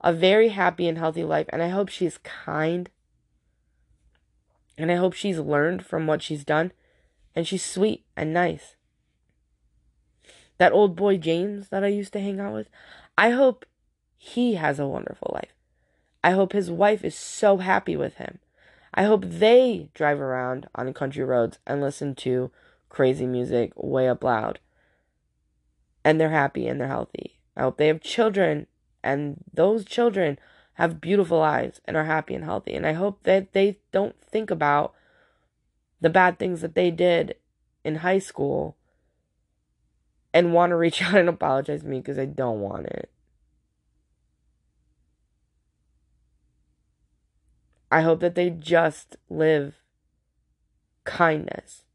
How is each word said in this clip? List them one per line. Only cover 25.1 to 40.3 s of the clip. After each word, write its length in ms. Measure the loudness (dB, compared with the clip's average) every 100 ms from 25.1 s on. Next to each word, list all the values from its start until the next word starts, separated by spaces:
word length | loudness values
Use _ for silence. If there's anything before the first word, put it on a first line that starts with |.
| _ _ _ _ _ _ _ _ _ 2
And 140 | 2
they're 80 | 2
happy 400 | 0 0 -2 -6
and 100 | -4
they're 80 | -6
healthy. 500 | -6 -8 -12 -16 _ _ -4
I 60 |
hope 120 | -4 0
they 120 | 0
have 120 | 0
children 680 | -2 0 0 2 0 -2 -8 _ _ _
and 400 | -4 -4 -4 -10 -6
those 300 | 0 2 0
children 560 | -4 0 0 2 0 -2 _ _ _ -2
have 260 | -2 -2
beautiful 380 | 0 0 2 2
lives 420 | 2 0 -4 -8
and 140 | -6 -4
are 80 | 0
happy 280 | -2 -4
and 120 | -8 -6
healthy. 280 | -6 -6 -4
And 120 | -4
I 60 |
hope 300 | -2 -4 -2
that 280 | 0 2 2
they 280 | 0 0 -2 _
don't 260 | -2 -2 -6
think 280 | _ -6 -4
about 440 | 0 2 2 0 _ _ _ _ _ _ _ _ _ _ _
the 100 | 2
bad 300 | 4 4 2
things 220 | -4 -4
that 140 | -4 0
they 160 | 0
did 440 | 2 2 2 -2 -8 _ _ _ _
in 120 | -8 -4
high 240 | 0 0
school 580 | -2 -4 -4 -2 -6 -12 _ _ _ _ _ _ _ _ _ _ _ _ _ _ _